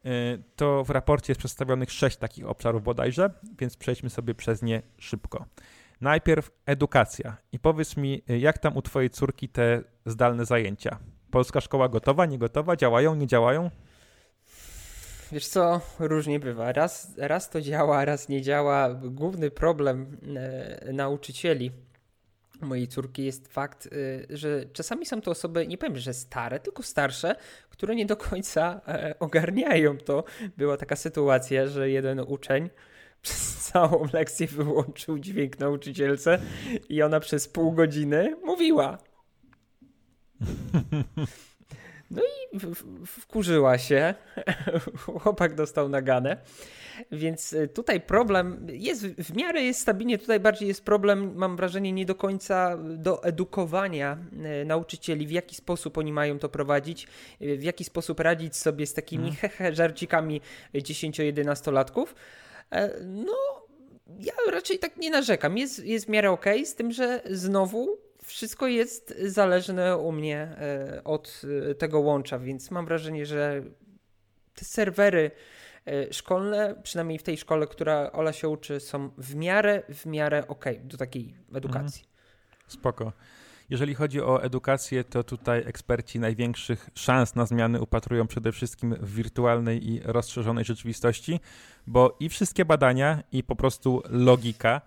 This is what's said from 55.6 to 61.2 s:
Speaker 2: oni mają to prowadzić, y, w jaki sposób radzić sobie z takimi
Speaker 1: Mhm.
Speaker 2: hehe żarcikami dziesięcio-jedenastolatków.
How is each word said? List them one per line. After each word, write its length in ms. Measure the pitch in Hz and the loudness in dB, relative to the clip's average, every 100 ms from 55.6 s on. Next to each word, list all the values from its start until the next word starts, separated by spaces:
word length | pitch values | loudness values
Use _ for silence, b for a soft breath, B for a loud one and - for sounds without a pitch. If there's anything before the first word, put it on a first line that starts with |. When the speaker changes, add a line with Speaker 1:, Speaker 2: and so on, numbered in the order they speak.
| - 175 156 160 | -6 -4 -4 -4
Speaker 2:
oni 160 | 156 | -2
mają 260 | 151 147 143 | 0 0 -2
to 100 | 147 | -4
prowadzić, 580 | - 143 143 143 165 - B B B | -4 0 0 0 -12 -14 B B B
y, 160 | 143 139 | -4 -2
w 60 | |
jaki 200 | 156 175 | -4 -6
sposób 360 | 180 170 165 160 | -6 -6 -4 0
radzić 360 | 165 165 160 - | 2 2 -2 -2
sobie 300 | 160 147 147 | -2 0 -4
z 60 | |
takimi 340 | - 151 160 139 | -6 -6 -4 -4
Speaker 1:
Mhm. 220 | 147 202 | -4 -6
Speaker 2:
hehe 240 | - 185 156 | -2 -2 2
żarcikami 640 | 170 160 175 165 160 151 B B B | 0 0 0 0 0 -6 B B B
dziesięcio-jedenastolatków. 1400 | 143 135 139 156 151 | -6 -6 -6 -6 0